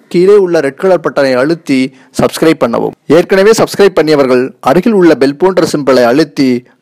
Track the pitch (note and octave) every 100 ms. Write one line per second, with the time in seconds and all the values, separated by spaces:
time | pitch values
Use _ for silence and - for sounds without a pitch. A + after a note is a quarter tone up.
0 | - E3+ F#3 G#3 F#3 E3 C#3 C3+ F#3+ F3
1 | D#3 C#3 C3+ B2+ C#3+ E3 - C3 C3 -
2 | _ - B2 - D#3+ D#3+ B2 A2+ A2 -
3 | - D#3 A3+ F#3+ G3+ A3+ E3 - G3+ -
4 | D#3 D3 C3 B2+ B2+ - - E3 A#3 G#3
5 | E3+ C#3 C#3 C#3+ F#3 F#3 E3 D#3 C3+ B2+
6 | A#2+ C#3 D3+ - C3 A#2+ - _